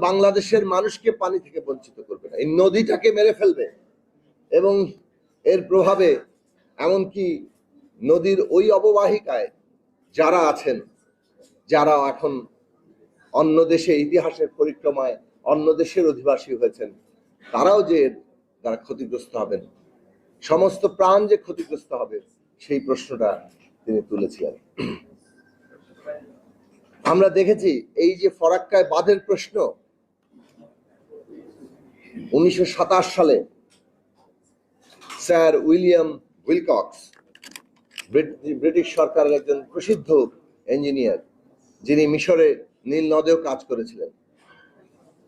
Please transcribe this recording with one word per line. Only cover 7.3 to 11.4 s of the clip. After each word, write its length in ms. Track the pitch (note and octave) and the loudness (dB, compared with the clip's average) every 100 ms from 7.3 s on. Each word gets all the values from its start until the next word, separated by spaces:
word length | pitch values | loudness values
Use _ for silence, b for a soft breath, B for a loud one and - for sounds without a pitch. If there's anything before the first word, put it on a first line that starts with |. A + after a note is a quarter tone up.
| D#3+ - _ _ _ _ _ | -6 -12 _ _ _ _ _
নদীর 380 | B2 E3+ F3 F#3+ - E3+ | 0 2 2 0 0 2
ওই 100 | G#3+ G3 | 4 4
অববাহিকায় 720 | G#3+ G3+ G3+ G#3 - B2 G2+ _ _ _ _ _ _ - | 4 4 2 -2 -4 -6 -6 _ _ _ _ _ _ -2
যারা 240 | D#3 F3+ D#3 | 0 2 0
আছেন, 260 | D3 D3 A2+ - _ _ _ _ _ | -2 -4 -6 -8 _ _ _ _ _